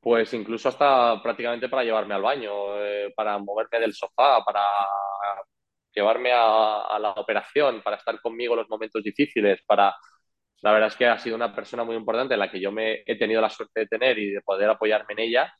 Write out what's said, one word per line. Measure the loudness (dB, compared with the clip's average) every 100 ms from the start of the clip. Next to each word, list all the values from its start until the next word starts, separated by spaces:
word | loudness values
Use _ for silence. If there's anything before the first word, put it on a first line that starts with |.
pues | 4 2 2
incluso | -4 -6 -4 -4
hasta | 2 4 6 4 2
prácticamente | -2 -4 -4 -4 -4
para | -2
llevarme | 0 0 0
al | -2
baño, | -2 -2 -6 -6 -6 -6
eh, | -6 -6 -6
para | -4 -4 -4
moverme | 0 0 0 0
del | 0
sofá, | -2 -8 2 6 6
para | 4 0 0 0 -2 -4 -6 -6 -6 -6 -12 _ _ _ _
llevarme | 0 2 2 2
a, | 4 4 4 2 0
a | -2 -2
la | -2
operación, | -4 -2 -4 -2 0 0 0
para | -6 -6
estar | -6 -6
conmigo | -8 -6 -2
en | -2
los | -2
momentos | -8 -6 -6
difíciles, | -8 -2 -2 2 2 0 _
para, | 2 2 0 -18 _ _ _ _ _
la | 2
verdad | 2 2
es | 2
que | 2
ha | 2
sido | -2 -4
una | -6
persona | -6 -10 -8
muy | -6 -4
importante | -2 -2 0
en | 0
la | -2
que | -2
yo | -6
me | -4 -4 -4 -6
he | -2
tenido | 0 2
la | 0
suerte | -2 -8 -6
de | -4
tener | 0 0 0
y | -2
de | -6
poder | -4 0 2
apoyarme | 2 2 0 -2
en | -6
ella. | 0 0 0 _